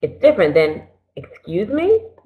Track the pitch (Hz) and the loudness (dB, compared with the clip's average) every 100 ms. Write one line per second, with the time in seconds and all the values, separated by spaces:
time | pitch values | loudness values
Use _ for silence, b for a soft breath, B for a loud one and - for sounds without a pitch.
0 | 151 - 285 285 165 151 156 156 - _ | -8 0 2 4 2 2 0 -2 -14 _
1 | _ - 131 - - 165 208 285 349 440 | _ -20 -18 -20 -8 -6 -4 -2 2 0
2 | 440 _ | 0 _